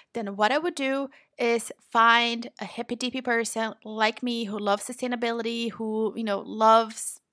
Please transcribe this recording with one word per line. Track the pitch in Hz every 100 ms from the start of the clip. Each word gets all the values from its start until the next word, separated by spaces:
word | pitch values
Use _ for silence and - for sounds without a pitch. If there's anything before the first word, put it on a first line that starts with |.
| _
Then | 233 202 196
what | 214
I | 285
would | 339 320
do | 269 269 269 - _ -
is | 240 233 - - _
find | 233 233 233 233 233 233 -
a | 202
hippy | - 233 240
dippy | 254 262
person | 254 233 220 226 220 220
like | 214 220 220 226
me | 247 233 214
who | 208
loves | 208 208
sustainability, | - 247 247 240 240 233 226 233 233
who, | 226 220 220 220 -
you |
know, | 220 196
loves | - 214 220 226 220 - - - _